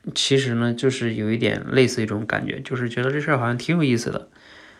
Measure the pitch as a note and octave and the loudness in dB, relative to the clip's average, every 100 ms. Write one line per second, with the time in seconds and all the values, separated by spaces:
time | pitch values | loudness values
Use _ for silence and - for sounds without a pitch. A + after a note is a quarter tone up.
0 | E3+ - - C3+ B2+ A#2 A#2 A#2 C3+ C3 | -8 -4 2 2 2 0 0 2 0 0
1 | A#2+ A2 G#2+ A2+ A2 G#2 - C3 A#2+ A#2 | -2 -2 0 0 0 -2 0 4 4 2
2 | G#2+ G#2 A2+ - - - C3+ B2+ A#2+ B2 | -2 -2 -2 -2 -2 -6 -8 -6 -4 -2
3 | C3 D3 D3 C3 A#2 B2 - E3+ C#3 A#2 | -2 -2 0 0 0 -2 0 2 4 2
4 | - - - - - - - - | 0 -6 -10 -20 -20 -20 -20 -20